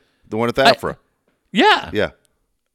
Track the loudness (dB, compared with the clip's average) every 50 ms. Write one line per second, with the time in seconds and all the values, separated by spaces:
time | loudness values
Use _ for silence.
0 | _ _ _ _ _ -12 -8 -6 -4 -4 -2 2 2 2 2 2 -2 -10 -10 -10
1 | _ _ _ _ _ _ _ _ _ _ -2 2 2 2 2 0 -2 -6 -4 -4
2 | -4 -4 -6 _ _ _ _ _ _ _ _ _ _ _ _